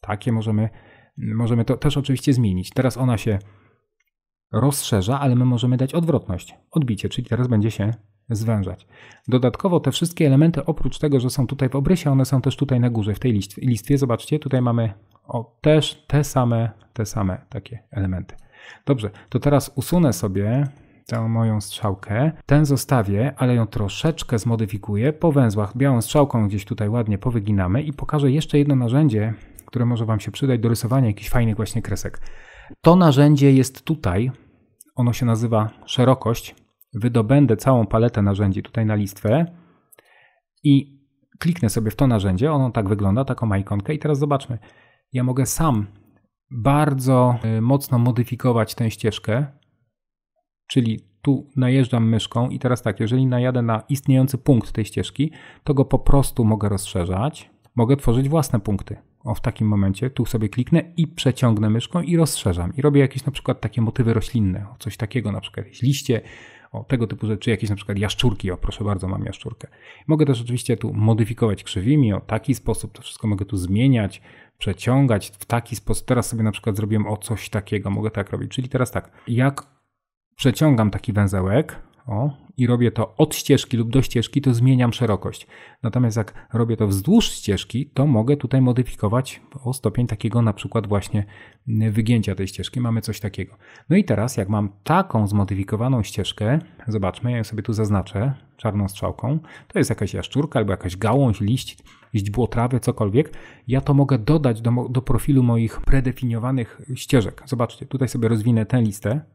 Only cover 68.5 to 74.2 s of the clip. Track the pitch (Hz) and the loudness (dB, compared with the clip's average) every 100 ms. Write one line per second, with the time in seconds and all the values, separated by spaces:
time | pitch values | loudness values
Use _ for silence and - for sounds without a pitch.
68.5 | 90 - - 104 101 92 95 98 - - | -4 -6 -4 -4 -4 -4 -6 -8 -10 -14
69.5 | 117 - _ - - - 156 147 120 117 | -14 -18 _ -20 -20 -2 2 2 2 -2
70.5 | 123 - 117 110 104 107 113 110 117 113 | -6 -2 -2 -2 0 2 4 2 0 0
71.5 | 95 - - 98 151 123 95 - 110 - | -2 -6 -4 2 4 4 2 -2 -6 -2
72.5 | 123 - 110 101 - - - 110 101 98 | -4 -2 -6 -6 -14 -20 -6 -4 -2 -2
73.5 | 98 87 98 131 127 101 - | -4 -2 2 4 4 0 -6